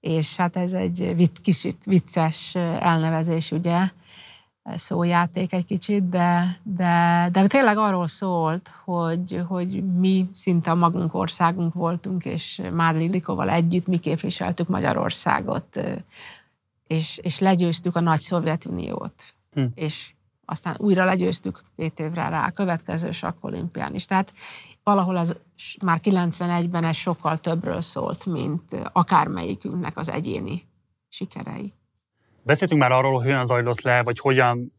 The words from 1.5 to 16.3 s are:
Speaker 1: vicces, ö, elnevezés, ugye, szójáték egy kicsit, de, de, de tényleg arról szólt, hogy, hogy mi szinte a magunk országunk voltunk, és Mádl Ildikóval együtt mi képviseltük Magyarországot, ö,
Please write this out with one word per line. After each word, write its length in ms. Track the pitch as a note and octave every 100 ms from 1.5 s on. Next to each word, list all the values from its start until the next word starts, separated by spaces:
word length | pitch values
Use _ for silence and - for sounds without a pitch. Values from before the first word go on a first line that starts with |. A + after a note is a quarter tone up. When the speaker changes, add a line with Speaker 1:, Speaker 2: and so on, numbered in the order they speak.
| F3+ - -
Speaker 1:
vicces, 680 | - F#3+ - - D#3+ D#3+ -
ö, 60 | F3+ E3+ D#3+
elnevezés, 680 | - E3 D#3+ E3 E3 D#3+ D#3
ugye, 400 | D#3 F3 E3+ F#3+ - _ - - - _ _ - E3+
szójáték 760 | - F3 E3+ F3 F3 F3 F3
egy 120 | F#3
kicsit, 440 | F3 F#3+ - G#3 F#3
de, 500 | F3+ F3 F3 F3+ F3+
de, 680 | - F3+ F3+ E3+ E3+ E3+ F3
de 140 | F3+ G3
tényleg 320 | C4+ B3+ G#3
arról 300 | G#3+ F#3+ E3+
szólt, 600 | - G3 F3 D#3+ E3 - -
hogy, 560 | - F3 E3 E3+ F3+ F3+ F3
hogy 360 | F#3 F3+ F#3+ F#3+ F3+
mi 320 | F#3 F#3+ F#3
szinte 360 | - - F3 E3
a 40 |
magunk 400 | E3+ E3+ F3 E3+
országunk 600 | F3+ F3+ - E3+ F3+ E3+
voltunk, 500 | F3 E3 E3+ F#3+ F#3
és 380 | - E3 - - F3+
Mádl 260 | E3+ E3 D#3+
Ildikóval 520 | E3 F#3 - - -
együtt 360 | E3+ E3+ F3 F3
mi 120 | F3+
képviseltük 680 | D#3+ D#3 - - - E3+ E3+
Magyarországot, 1080 | F3+ E3 - - - - - - - - -
ö, 160 | - - - - -